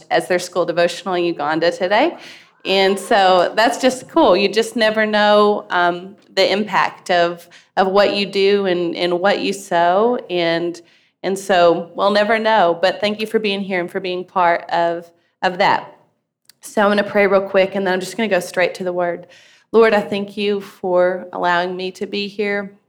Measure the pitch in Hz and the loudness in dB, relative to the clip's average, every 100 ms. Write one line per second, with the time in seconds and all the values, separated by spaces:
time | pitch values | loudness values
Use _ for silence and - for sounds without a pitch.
0 | _ 175 165 180 180 185 165 165 175 175 | _ -2 0 -4 -2 -4 -2 0 -2 -2
1 | 196 180 170 165 147 160 170 175 185 208 | -6 -2 -2 -4 -4 0 -2 -2 0 2
2 | 320 - - - _ _ - 190 190 196 | 0 -2 -18 -20 _ _ -2 2 2 0
3 | - 226 190 185 - 214 240 - 254 254 | 0 2 4 4 2 2 0 2 -2 -2
4 | - 330 269 190 196 208 226 233 220 214 | -4 2 4 4 2 0 -2 0 0 2
5 | 214 208 208 208 208 208 - 180 175 175 | 0 2 4 6 4 0 -2 0 0 0
6 | 190 202 _ - 190 196 202 180 147 - | -10 -20 _ 0 2 0 0 0 -2 -4
7 | - 180 170 175 - - _ - 190 196 | 0 2 2 -2 -16 -20 _ -2 2 4
8 | 196 202 196 202 196 202 196 175 175 - | 2 0 -2 0 2 2 0 -2 -2 -2
9 | 175 175 190 - 190 196 - 170 175 185 | -2 0 0 0 -2 -6 -2 0 2 2
10 | 233 247 - 180 170 165 170 165 _ _ | 2 0 -4 -2 0 -2 -4 -8 _ _
11 | _ _ 180 190 - 185 175 170 170 - | _ _ -6 -6 0 4 4 2 -4 -4
12 | 196 208 208 226 220 220 170 170 185 - | 0 0 0 0 2 2 2 2 -2 -2
13 | 208 208 220 220 214 196 190 185 175 190 | -6 -4 -4 -2 -2 -4 -4 -4 -4 -6
14 | 180 180 180 190 170 170 - 170 170 170 | -6 -8 -4 0 2 0 -2 -2 -2 -4
15 | 170 _ _ _ 185 180 226 - - - | -12 _ _ _ -4 0 2 0 -4 -20
16 | _ _ _ _ _ _ - - 202 202 | _ _ _ _ _ _ -8 0 2 0
17 | 202 208 202 196 196 196 190 202 190 185 | 0 0 2 2 2 0 0 -2 -2 -4
18 | 185 - 220 180 180 190 175 - 185 180 | -6 -6 -2 -2 -2 -2 -2 -4 -6 -4
19 | 175 170 - - _ _ _ 220 220 208 | -4 -6 -14 -20 _ _ _ 4 4 2
20 | 202 202 202 - 202 202 196 - 190 180 | -2 -8 -8 -6 -4 -4 -8 -10 -2 2
21 | 180 185 180 180 175 175 180 180 185 185 | 2 -2 -8 -4 -2 0 -2 -6 -10 -10
22 | 196 202 202 202 208 202 196 - | -8 -6 -6 -6 -4 -4 -8 -16